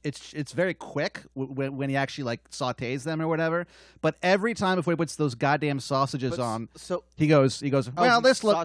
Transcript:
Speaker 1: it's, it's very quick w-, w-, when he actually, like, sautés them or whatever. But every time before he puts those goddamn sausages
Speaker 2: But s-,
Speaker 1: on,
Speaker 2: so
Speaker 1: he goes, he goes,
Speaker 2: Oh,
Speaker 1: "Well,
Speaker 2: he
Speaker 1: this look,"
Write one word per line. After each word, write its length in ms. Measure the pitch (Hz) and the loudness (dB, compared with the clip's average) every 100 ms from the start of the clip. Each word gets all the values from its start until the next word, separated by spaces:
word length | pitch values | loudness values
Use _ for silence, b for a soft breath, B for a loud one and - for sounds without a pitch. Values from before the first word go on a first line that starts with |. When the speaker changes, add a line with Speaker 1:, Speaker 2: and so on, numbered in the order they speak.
Speaker 1:
it's, 300 | 147 - - | -8 -8 -10
it's 180 | 151 143 | -10 -6
very 220 | 156 180 | -2 -2
quick 480 | 165 - 143 156 - - | -2 -8 -4 -4 -6 -12
w-, 140 | - 131 | -8 -6
w-, 180 | 135 135 | -4 -4
when 160 | 139 139 | -4 -2
he 80 | 135 | 0
actually, 280 | 139 - | -2 -4
like, 260 | 127 117 _ | -6 -6 _
sautés 520 | - 131 123 123 135 | -6 -6 -4 -6 -6
them 200 | 135 160 | -4 -4
or 60 | 160 | -2
whatever. 380 | 160 160 170 175 b b b | 0 0 -2 -4 b b b
But 160 | 160 160 | -2 0
every 300 | 180 196 214 | 2 2 2
time 240 | 226 190 185 | 0 0 2
before 160 | 170 | 0
he 40 | 160 | 0
puts 200 | 165 - | -2 -2
those 180 | 151 | -2
goddamn 460 | 117 139 147 147 139 | 0 2 2 0 -4
sausages 520 | - 135 135 143 123 | -2 0 0 0 -2
Speaker 2:
But 80 | 127 | -2
s-, 40 | 120 | -2
Speaker 1:
on, 220 | 110 113 - | -4 -6 -12
Speaker 2:
so 280 | - 180 - - | -8 -8 -8 0
Speaker 1:
he 120 | 156 | 4
goes, 320 | 151 135 - | 6 6 2
he 100 | 143 | 0
goes, 180 | 135 127 | 0 0
Speaker 2:
Oh, 40 | 135 | 2
Speaker 1:
"Well, 240 | 240 233 | 4 6
Speaker 2:
he 40 | |
Speaker 1:
this 200 | 247 262 | 6 4
look," 120 | 220 170 | 4 2